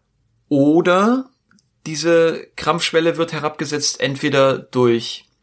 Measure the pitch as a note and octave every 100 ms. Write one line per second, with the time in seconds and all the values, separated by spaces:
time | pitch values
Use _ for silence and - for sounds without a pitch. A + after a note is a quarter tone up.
0 | _ _ _ _ - C#3+ C#3+ D#3+ E3+ F3+
1 | G#3+ B3+ C4 _ _ _ _ _ - D3+
2 | E3 E3 E3 D#3 - - - E3+ - E3
3 | E3 D#3 E3 D#3 D3+ - C#3+ D3 C#3+ -
4 | - C3+ D3+ C#3 C3+ C3 - C3 B2 A#2
5 | A2+ - _ _